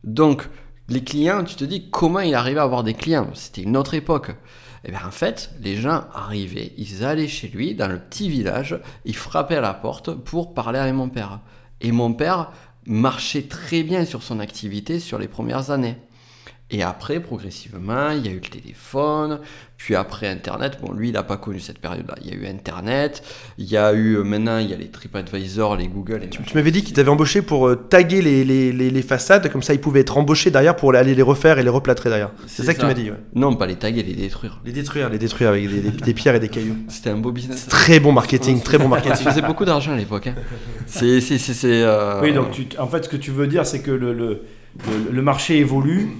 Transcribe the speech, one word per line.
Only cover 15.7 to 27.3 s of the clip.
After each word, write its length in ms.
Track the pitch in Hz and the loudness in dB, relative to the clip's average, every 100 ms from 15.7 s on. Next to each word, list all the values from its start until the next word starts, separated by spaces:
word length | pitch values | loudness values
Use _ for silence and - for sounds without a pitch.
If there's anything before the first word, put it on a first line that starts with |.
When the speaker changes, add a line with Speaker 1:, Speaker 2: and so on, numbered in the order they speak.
Speaker 1:
années. 260 | 139 120 120 _ _ _ - - - - 101 | -2 -2 -6 _ _ _ -20 -20 -20 -8 -4
Et 60 | |
après, 360 | 87 90 - 160 | -4 -6 -6 -6
progressivement, 920 | 170 110 95 - - 92 95 123 147 | -6 -10 -10 -16 -16 -10 -4 -2 -2
il 160 | 151 110 | -2 -4
y 40 | |
a 20 | |
eu 100 | 92 | -8
le 60 | - | -12
téléphone, 880 | - - - - 135 147 151 151 147 151 - - - | -16 -18 -20 -8 -2 -2 0 -2 -6 -10 -20 -20 -18
puis 160 | - | -2
après 340 | 98 92 - 104 | -2 -2 -6 -6
Internet. 520 | 92 - - 185 - | -6 -8 -6 -6 -6
Bon, 100 | 95 | -10
lui, 180 | 101 117 | -6 -4
il 80 | 107 | -4
a 40 | |
pas 160 | - 98 | -6 -8
connu 220 | - 95 | -8 -10
cette 180 | - - | -12 -12
période-là. 380 | 82 87 82 - | -10 -10 -12 -14
Il 80 | - | -12
y 20 | |
a 20 | - | -10
eu 120 | 95 | -10
Internet, 720 | 95 - 90 98 135 147 - - - - - | -10 -10 -8 -2 -2 -2 -6 -18 -20 -20 -12
il 60 | 101 | -2
y 120 | 107 | 4
a 160 | 107 | 4
eu, 240 | 107 110 107 | 4 4 2
euh, 60 | |
maintenant, 340 | 101 104 113 113 | 2 0 0 0
il 140 | 104 | -2
y 20 | |
a 40 | 90 | -6
les 100 | 82 | -10
TripAdvisor, 880 | - - 101 90 98 95 101 107 98 | -16 -12 -10 -8 -8 -6 -2 0 0
les 100 | 90 | -4
Google 340 | 98 95 110 | -6 -6 -8
et 60 | 92 | -6
Speaker 2:
Tu, 100 | - | -8
Speaker 1:
machin. 100 | - | -2
Speaker 2:
tu 60 | 151 | 2
m'avais 140 | 151 | 4
dit 120 | 175 | 2
qu'il 120 | 202 - | 0 4
t'avait 140 | 135 | 4
embauché 320 | 147 151 | 6 4